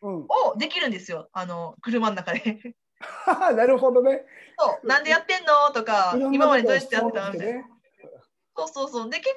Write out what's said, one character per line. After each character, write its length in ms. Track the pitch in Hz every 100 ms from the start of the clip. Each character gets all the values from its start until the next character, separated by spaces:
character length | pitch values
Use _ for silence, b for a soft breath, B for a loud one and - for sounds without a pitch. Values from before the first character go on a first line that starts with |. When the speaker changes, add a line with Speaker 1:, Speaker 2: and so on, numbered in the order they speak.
Speaker 1:
う 80 | 208
ん。 60 | 175
う 20 |
ん。 0 |
Speaker 2:
を、 320 | - 466 440 214
で 100 | 302
き 120 | 349
る 80 | 277
ん 20 |
で 80 | 185
す 140 | 185
よ、 160 | 165 -
あ 140 | 185 180
の、 300 | 170 165 -
車 300 | 240 233 220
の 60 | 190
中 160 | 175
で。 420 | 170 226 220 240 - _ _
Speaker 1:
<laughs> 280 | - - -
な 400 | 311 370 220 247
る 120 | 254
ほ 140 | 262
ど 100 | 247
ね。 220 | 269 269 - B B -
Speaker 2:
そ 220 | 285 -
う、 40 | 240
「な 140 | 277
ん 40 |
で 60 | 302
や 80 | 320
っ 80 | 320
て 120 | 370
ん 60 |
の？」 260 | 320 294 285
と 120 | 247
か、 280 | 226 208 185 247
Speaker 1:
い 40 |
ろ 100 | 269
ん 80 | 277
な 80 | 302
こ 60 |
と 20 | 262
を 0 |
Speaker 2:
「今 0 |
ま 0 |
で 60 |
ど 60 | 226
う 20 |
や 80 | -
っ 40 |
て 100 | -
や 120 | 226 226
っ 60 |
た？」 180 | 220 196
み 80 | 175
た 60 | 208
い 60 |
な。 60 | 247
Speaker 1:
質 80 | -
問 120 | _ _
し 40 | _
て 80 | -
ね。 80 | - _ _ _ -
Speaker 2:
そ 80 |
う 40 | 320
そ 160 | 277 277
う 20 |
そ 180 | 240 226
う。 40 |
で、 100 | 320
結 160 | 523